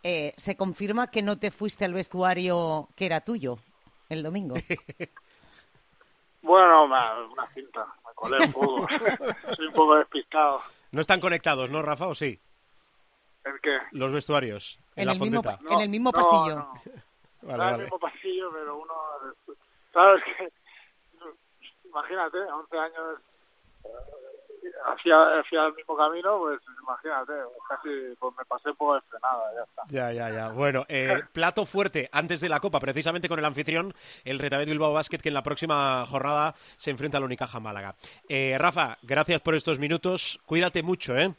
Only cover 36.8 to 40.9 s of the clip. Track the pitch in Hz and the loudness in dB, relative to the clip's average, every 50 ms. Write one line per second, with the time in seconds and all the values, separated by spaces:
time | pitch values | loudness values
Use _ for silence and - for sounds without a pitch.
36.8 | - 151 135 120 139 151 139 139 135 127 127 - 135 120 - 117 110 110 104 101 | -6 -6 -6 -4 -6 -2 -2 -2 -2 -2 -4 -6 -6 -8 -8 -10 -10 -10 -10 -10
37.8 | 98 98 95 _ - - - - _ _ 147 135 135 135 131 135 156 175 - 175 | -10 -12 -14 _ -20 -20 -20 -20 _ _ -2 -2 0 0 0 2 2 2 2 2
38.8 | 156 123 110 _ - 117 139 147 151 - 170 156 - 165 160 156 - - 156 131 | -2 -2 -4 _ -6 -2 0 0 2 2 0 0 2 0 0 0 0 -2 -2 -2
39.8 | 147 147 165 165 - 180 185 175 - - - - _ - 156 165 180 180 - 175 | 0 -2 -2 0 0 -2 -2 -2 -4 -6 -6 -8 _ -2 0 2 2 2 0 -2
40.8 | 156 175 | -2 -2